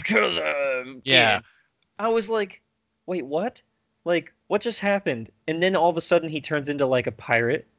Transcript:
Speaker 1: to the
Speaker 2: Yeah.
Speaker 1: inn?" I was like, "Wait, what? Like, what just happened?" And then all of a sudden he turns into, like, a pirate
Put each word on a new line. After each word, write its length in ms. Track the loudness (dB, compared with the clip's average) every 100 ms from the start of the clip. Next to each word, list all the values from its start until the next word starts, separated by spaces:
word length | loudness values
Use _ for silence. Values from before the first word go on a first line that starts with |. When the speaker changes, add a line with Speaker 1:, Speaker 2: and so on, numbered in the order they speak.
Speaker 1:
to 100 | -2
the 880 | 0 0 -2 -4 -2 -4 -4 -8 -10
Speaker 2:
Yeah. 340 | 2 4 4 2
Speaker 1:
inn?" 40 | -4 _ _ _ _ -6
I 120 | -2
was 200 | -2 0
like, 320 | -4 -4 -10 _ _ _ _ -8
"Wait, 180 | -6 -4
what? 360 | -4 -4 -8 _ _ _ _ -2
Like, 260 | -2 -2 _ _
what 140 | -2
just 180 | -2 -4
happened?" 520 | -2 0 -2 -6 -8 _ -8
And 160 | 0
then 120 | 0 4
all 140 | 2
of 80 | 2
a 40 |
sudden 280 | 2 2 2
he 100 | -6
turns 280 | -4 -4 -2
into, 160 | 0 2
like, 220 | 2 0
a 40 |
pirate 540 | -6 0 2 2 0 -6